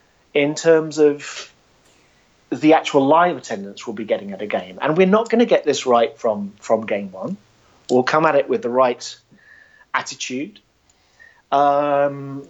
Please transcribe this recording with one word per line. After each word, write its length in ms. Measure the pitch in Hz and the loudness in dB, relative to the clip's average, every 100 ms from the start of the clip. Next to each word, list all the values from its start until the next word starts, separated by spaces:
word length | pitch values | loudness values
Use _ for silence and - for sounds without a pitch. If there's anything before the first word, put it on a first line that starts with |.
| _ _ _ | _ _ _
in 220 | 147 143 | -2 -2
terms 440 | 147 165 160 160 147 | 0 2 2 2 2
of 540 | 147 143 - - - _ _ _ _ _ _ _ _ _ - | 2 2 -8 -14 -16 _ _ _ _ _ _ _ _ _ -10
the 240 | 123 151 | 0 2
actual 320 | 160 - 147 135 | 2 2 2 4
live 300 | 160 180 135 | 4 2 0
attendance 500 | - 104 101 101 - | -8 -10 -12 -14 -12
we'll 80 | |
be 100 | 104 107 | -8 -4
getting 260 | 107 101 | -4 -6
at 80 | 98 | -10
a 60 | 104 | -6
game. 320 | 110 - - | -6 -6 -6
And 160 | 147 160 | -2 2
we're 100 | 190 | 4
not 220 | 214 226 | 2 2
gonna 160 | 226 | 2
get 200 | 233 160 | 4 2
this 200 | 147 135 | 2 -2
right 320 | 127 120 117 - | 2 2 2 -2
from, 380 | 117 104 101 - | -4 -2 -6 -8
from 260 | - 110 110 | -2 -2 -2
game 260 | 101 98 | -6 -6
one. 240 | 92 120 196 _ _ _ _ - | -10 -10 -10 _ _ _ _ 0
We'll 120 | 127 | 0
come 200 | 131 156 | 2 2
at 100 | 160 | 2
it 140 | 139 135 | 2 0
with 140 | 117 | -2
the 80 | 120 | -2
right 440 | 127 127 123 - - _ _ _ - _ _ _ | 2 2 0 -10 -18 _ _ _ -20 _ _ _
attitude. 680 | 131 - 131 - 127 180 - _ _ _ _ _ _ - _ - | -8 -6 -10 -10 -8 -10 -14 _ _ _ _ _ _ -20 _ -2
Um, 960 | 143 143 143 147 143 143 139 139 139 | 2 4 2 2 0 0 -4 -10 -12